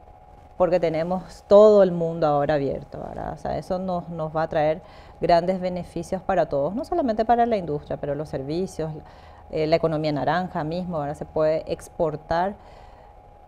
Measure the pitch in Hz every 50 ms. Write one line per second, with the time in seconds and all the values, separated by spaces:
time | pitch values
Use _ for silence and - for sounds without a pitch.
0 | - - - - - - - - - - - - 185 170 170 180 170 160 156 156
1 | 165 175 185 185 175 - - - - - 196 202 214 214 208 202 196 185 175 170
2 | 170 165 165 170 165 151 147 143 143 147 156 143 139 131 - - - - - -
3 | - - - - - - - - - 135 135 143 - - 185 185 190 185 180 175
4 | 165 165 170 165 156 156 151 156 160 160 165 160 151 156 160 185 - - - -
5 | - - - - - 170 175 170 170 180 190 180 180 185 180 175 170 - - 170
6 | 165 - 190 180 - - 196 180 156 - 147 139 139 160 196 254 320 - 359 349
7 | 294 240 214 220 226 - 240 233 233 240 226 202 175 156 147 151 - - 147 -
8 | - 147 143 143 151 147 - 135 131 139 156 175 190 185 - - 156 160 156 160
9 | - - - - - - - - - - - 156 156 156 165 165 - 165 156 151
10 | 156 156 147 139 131 139 156 180 185 175 - 175 151 151 165 180 180 180 175 156
11 | 143 143 151 - 160 - - 160 156 156 156 160 - - 165 - - - - -
12 | 175 156 151 147 - - 165 170 180 196 208 - - - - - - - - -
13 | - - - - - - - - -